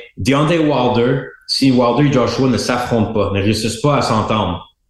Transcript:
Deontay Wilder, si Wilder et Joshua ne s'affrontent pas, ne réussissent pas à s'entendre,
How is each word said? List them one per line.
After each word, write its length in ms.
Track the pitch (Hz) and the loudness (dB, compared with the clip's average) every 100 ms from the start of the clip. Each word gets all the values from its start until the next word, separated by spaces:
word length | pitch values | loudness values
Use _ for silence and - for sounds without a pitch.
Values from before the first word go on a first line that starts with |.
| - - | -14 -6
Deontay 400 | 101 143 156 170 | 0 2 2 2
Wilder, 640 | 151 131 123 117 123 139 - - - | 0 0 0 2 0 0 -6 -14 -6
si 240 | - 135 | 0 2
Wilder 380 | 123 120 117 143 | 4 2 2 2
et 20 | |
Joshua 360 | 120 113 - 131 | 2 0 0 0
ne 100 | 107 | 0
s'affrontent 540 | - 120 - 120 104 | -2 -4 -2 0 0
pas, 200 | 104 95 | -2 -2
ne 80 | 98 | -2
réussissent 400 | 104 110 117 - | 0 0 -2 -2
pas 160 | 147 135 | 0 0
à 60 | |
s'entendre, 600 | 110 110 104 110 92 87 - _ | 0 -2 0 -2 -2 -6 -12 _